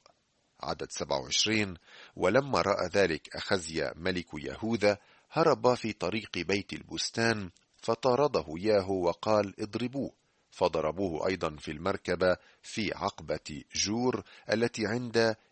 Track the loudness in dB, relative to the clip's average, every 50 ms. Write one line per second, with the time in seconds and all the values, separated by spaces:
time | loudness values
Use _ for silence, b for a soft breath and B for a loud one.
0 | _ _ _ _ _ _ _ _ _ _ _ -12 -8 -6 -6 -6 -8 -10 -6 -6
1 | -4 -2 -2 -2 -2 -2 -2 0 2 2 2 0 0 -2 -4 -12 B B B B
2 | B B B 0 2 4 4 4 2 2 2 2 4 4 2 2 0 0 4 4
3 | 4 4 2 -2 -6 -10 -10 -8 -2 0 -2 -2 -2 -2 -4 -2 -2 -2 -4 -4
4 | -4 -2 -2 -2 -4 -6 -8 -8 -6 -8 -8 -6 -4 -2 0 2 4 2 2 2
5 | b b b b b b 0 2 4 4 4 4 4 4 4 2 0 -6 -4 -2
6 | -4 -2 -2 -4 -6 -6 -6 -6 -2 0 0 -2 -2 -4 -10 -12 -10 -10 -8 -6
7 | -6 -4 -2 0 2 2 2 0 -4 -10 -12 _ _ _ _ _ -2 -2 -2 2
8 | 2 2 4 4 2 2 2 0 -2 -2 -6 -2 2 4 4 4 4 2 0 2
9 | 2 2 0 0 0 2 2 2 2 0 -4 -8 -8 -6 -4 -4 -4 -4 -4 -6
10 | -6 -6 -8 _ _ _ _ _ _ _ -2 2 2 2 2 2 0 0 0 0
11 | -2 -2 -2 0 0 0 0 0 -2 -4 -4 -6 -10 -10 -8 -4 -2 -2 -2 -2
12 | -2 -2 0 2 4 4 2 2 b b b b b -10 -6 -2 -2 -2 -2 -2
13 | -4 -4 -4 -4 -6 -6 -6 -6 -6 -10 -12 -12 -12 _ -4 -4 -2 -2 0 0
14 | 0 0 0 -2 -6 B B B B B 0 0 0 -2 -2 -2 -2 -2 -2 -4
15 | -4 0 2 2 4 2 2 b b b